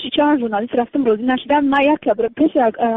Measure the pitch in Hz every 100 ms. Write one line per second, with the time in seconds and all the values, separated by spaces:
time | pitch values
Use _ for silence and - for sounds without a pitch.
0 | 262 - 294 294 233 208 240 254 233 285
1 | 240 214 254 254 - 294 277 277 277 302
2 | - 214 226 - 320 302 233 - 233